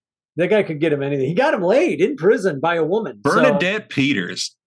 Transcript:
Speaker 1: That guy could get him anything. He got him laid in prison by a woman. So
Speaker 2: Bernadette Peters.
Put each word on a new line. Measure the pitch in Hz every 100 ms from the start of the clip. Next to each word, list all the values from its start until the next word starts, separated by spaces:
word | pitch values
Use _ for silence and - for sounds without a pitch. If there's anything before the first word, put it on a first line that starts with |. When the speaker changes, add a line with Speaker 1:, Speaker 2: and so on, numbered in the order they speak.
| _ _ _ -
Speaker 1:
That | 180
guy | 214
could | 180 151
get | 160
him | 143
anything. | 139 143 131
He | 175
got | 285
him | 277
laid | 175 247 339 147
in | 208 285
prison | 175 247 185 139
by | 160 170
a |
woman. | 156 214 180 107 143
So | 202
Speaker 2:
Bernadette | 254 190 180 214 -
Peters. | - 135 101 87 92 - -